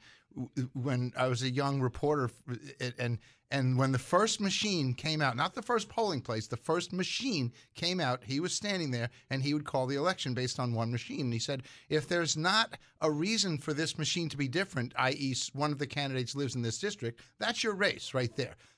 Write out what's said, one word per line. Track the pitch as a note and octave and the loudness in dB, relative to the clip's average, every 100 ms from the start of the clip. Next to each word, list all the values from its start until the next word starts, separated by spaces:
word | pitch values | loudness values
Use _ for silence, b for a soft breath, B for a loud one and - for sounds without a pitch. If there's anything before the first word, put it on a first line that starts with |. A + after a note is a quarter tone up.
| b b b - | b b b -10
w-, | B2 - B2+ | -6 -4 -4
when | C3+ C3 B2 B2 B2+ | -2 0 0 0 0
I | B2+ | 0
was | B2 | 0
a | C3 | 0
young | B2 C#3 C#3 | 0 0 2
reporter, | B2+ - C#3+ D3 B2 - - | 0 0 2 2 0 -4 -10
f-, | A#2+ C#3+ - B2+ A#2+ | -10 -10 -8 -8 -2
and, | A#2+ A#2 b b b | -2 -2 b b b
and | C#3 B2+ B2+ | 0 4 4
when | C3+ | 4
the | C3 | 4
first | - F3 A3 - | 4 4 4 2
machine | G3 F#3+ G#3+ F3+ C3+ | 0 0 0 2 0
came | B2 D#3 D#3 | -2 -2 2
out, | C#3 A#2+ | 2 2
not | E3+ - | 0 -2
the | |
first | A3+ A#3+ - | 0 0 0
polling | - G#3+ C#3+ | -2 0 0
place, | - A2+ - | -2 -4 -4
the | A#2+ | -4
first | - E3+ F3 | 0 0 0
machine | F3+ F3+ - C4 F3 A#2+ b b - | -2 -2 -2 0 0 0 b b -4
came | E3+ F#3 | 0 2
out, | C#3 B2+ G2+ | 2 0 -2
he | C3+ | -2
was | F3 | 0
standing | - G#3 F#3+ D3+ | -2 -2 -2 0
there | B2 A#2 b b | -2 -2 b b
and | C3+ | -2
he | C#3 | 0
would | D3+ D3 | 0 0
call | C#3 B2+ | 0 0
the | C#3 | 0
election | E3 F#3 C#3 | 0 0 -2
based | B2 B2+ - | -2 -2 -2
on | B2 | -2
one | A2+ A2+ | 0 0
machine. | A#2+ - - | -2 -4 -4
And | C3 | -2
he | A2+ | -2
said, | - C#3 - B B | -2 -4 -8 B B
"If | D3+ D3+ | -2 0
there's | F3 D#3+ D#3 | 0 2 2
not | E3+ G#3+ A#3 - b b | 4 4 2 -2 b b
a | D#3 | 0
reason | D3 F#3 A3 G3+ D3+ | 2 2 0 0 -2
for | D3 | -2
this | D3 D#3+ - | -2 -2 -2
machine | D3+ F3 D#3+ | -2 0 -2
to | C#3+ | -2
be | C#3 | 0
different, | D3+ G3 C3+ A#2+ - | 0 0 -2 -2 2
i | C3 | 0
e | D3 C#3 | 2 -2
s-, | C3 - | -2 -4
one | C3+ D3+ | -2 0
of | C#3 | 0
the | C#3+ | -4
candidates | D3 C#3 C3 B2 C#3 | -2 -2 -2 -2 -2
lives | C#3 B2+ | -2 0
in | |
this | A#2 - | -2 -2
district, | G#3 G3+ A#2 A#2 b b | -4 -4 -6 -8 b b
that's | G#3 A3+ | -2 0
your | A3+ F#3+ | 0 2
race | G3 - - | 2 0 -2
right | C3 B2 - | 0 0 0
there." | G#3+ - b | -4 -6 b